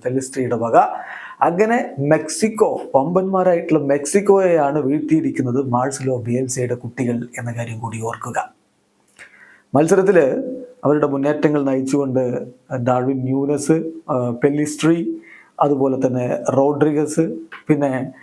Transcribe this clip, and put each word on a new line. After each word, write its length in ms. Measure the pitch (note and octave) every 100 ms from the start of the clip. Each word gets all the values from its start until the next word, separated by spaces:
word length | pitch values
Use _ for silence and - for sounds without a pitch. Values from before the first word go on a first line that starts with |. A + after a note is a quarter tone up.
| B2+
പെലിസ്ട്രിയുടെ 500 | C3 C3 - B2+ A#2
വക. 220 | A2+ C3 G3 - - - - -
അങ്ങനെ 540 | D3+ F3 G#3+ A#3 C4+ -
മെക്സിക്കോ, 800 | C#3+ D#3 D#3 - A3 G#3+ G3 C3 - C#3
വമ്പന്മാരായിട്ടുള്ള 920 | C#3+ F3 F#3+ F#3+ F#3 E3+ - D#3 C#3
മെക്സിക്കോയെയാണ് 920 | C#3+ C#3+ G3+ G3+ G3 F#3 E3+ C#3+ D3+
വീഴ്ത്തിയിരിക്കുന്നത് 880 | C3 D3+ D3+ D#3+ C#3 A#2+ B2+ B2 C3
മാർസലോ 480 | A#2+ B2+ - C3 B2+
ബിയൽസയുടെ 580 | A2 A#2+ C3 B2+ B2 B2
കുട്ടികൾ 520 | A#2+ - B2 A#2+ A#2+ -
എന്ന 120 | A#2+
കാര്യം 280 | A#2 A#2 A2+
കൂടി 220 | A#2 A2
ഓർക്കുക. 500 | A2+ A#2 A#2+ B2 A#2+ _ _ _ _ _ _ _ - _ - _ _ C3
മത്സരത്തില് 500 | D#3+ F#3 F#3+ F#3 C3+ C3+ - - - - C#3+
അവരുടെ 220 | D3 D3
മുന്നേറ്റങ്ങൾ 560 | C#3 C#3 D3 D3+ D3
നയിച്ചുകൊണ്ട് 840 | C#3 C3+ C3 C#3+ C#3 B2+ B2+ B2 - - _ C3
ഡാർവിൻ 400 | A#2+ B2+ B2+ C3+
ന്യൂനസ്, 680 | B2+ C3+ C#3 C#3+ - D#3+ D#3+ - -
ആ, 200 | C#3 B2
പെലിസ്ട്രി, 920 | A#2+ C#3+ C#3+ D3 - D#3 E3+ E3 - - - _ -
അതുപോലെ 480 | D3+ C#3+ C3+ C3 C3
തന്നെ 440 | B2 B2 - -
റോഡ്രിഗസ്, 840 | C3 C#3 C#3+ D3+ D3 D3 D3+ E3 A#3 - - -
പിന്നെ, 440 | D3+ C#3+ C3 C3 -